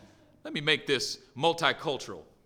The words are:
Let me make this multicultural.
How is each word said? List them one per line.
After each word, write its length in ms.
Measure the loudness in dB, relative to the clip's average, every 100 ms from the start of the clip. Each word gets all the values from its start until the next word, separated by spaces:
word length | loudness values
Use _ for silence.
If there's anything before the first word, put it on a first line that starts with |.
| -20 -20 _ _
Let 100 | -8
me 60 | -4
make 260 | 2 2 2
this 320 | 0 0 -8 -12 0
multicultural. 840 | 2 4 2 2 -2 -4 -6 -14 -16 _